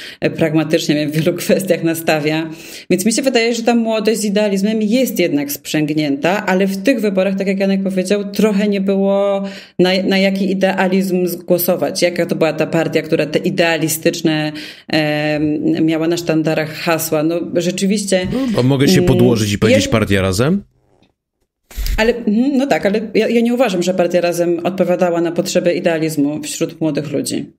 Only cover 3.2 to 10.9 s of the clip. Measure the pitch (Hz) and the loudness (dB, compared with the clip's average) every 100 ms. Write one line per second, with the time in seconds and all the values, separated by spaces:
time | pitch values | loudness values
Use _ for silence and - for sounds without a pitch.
3.2 | 269 226 226 233 240 233 220 220 214 226 | 0 2 0 0 0 2 0 0 0 0
4.2 | 208 196 214 196 190 220 208 247 247 - | 0 0 0 0 0 0 0 2 0 0
5.2 | 170 147 143 - - 151 151 156 151 139 | 0 0 -4 -8 -4 -2 0 -2 -2 0
6.2 | 160 202 196 185 196 190 - 240 208 190 | 0 0 0 0 0 0 0 2 0 0
7.2 | 190 196 196 196 196 196 190 185 180 208 | 0 0 -2 0 0 0 -2 -2 -2 -2
8.2 | 196 - 214 196 208 202 196 196 196 196 | -2 0 2 2 0 0 0 0 2 2
9.2 | 202 196 196 - - - 185 190 190 190 | 0 0 -4 -10 -10 0 2 2 2 2
10.2 | 196 196 190 190 190 190 185 | 2 2 -2 0 0 2 2